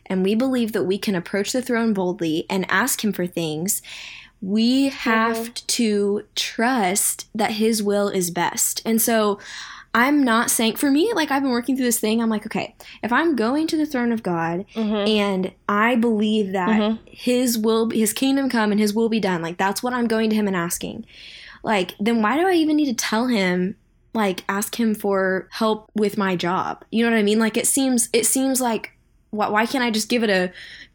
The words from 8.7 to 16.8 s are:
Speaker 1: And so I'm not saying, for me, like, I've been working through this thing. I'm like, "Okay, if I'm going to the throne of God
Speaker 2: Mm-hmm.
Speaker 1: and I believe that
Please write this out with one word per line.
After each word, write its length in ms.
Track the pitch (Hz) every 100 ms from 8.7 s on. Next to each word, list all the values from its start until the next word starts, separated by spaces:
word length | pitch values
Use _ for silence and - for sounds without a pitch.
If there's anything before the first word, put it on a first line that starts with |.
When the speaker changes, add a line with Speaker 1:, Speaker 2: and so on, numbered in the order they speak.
| -
Speaker 1:
And 160 | 226 226
so 380 | 240 226 208 202 - - - - -
I'm 280 | 226 262 294
not 280 | 254 226 -
saying, 260 | - 226 220
for 140 | 285
me, 200 | 285 440
like, 160 | 392 294
I've 100 | 277
been 80 | 269
working 240 | 240 247
through 120 | 262 247
this 120 | -
thing. 240 | 214 226
I'm 60 | 226
like, 180 | 208 214
"Okay, 300 | 196 - - - -
if 80 | 220
I'm 220 | 247 330
going 320 | 233 226 294 320
to 80 | 320
the 100 | 302
throne 260 | 254 240
of 100 | 226
God 420 | 185 165 165 175 202
Speaker 2:
Mm-hmm. 340 | 226 214 214 208
Speaker 1:
and 440 | 214 202 190 - - -
I 280 | 208 233 247
believe 560 | 240 214 214 214 190
that 160 | 190 180 220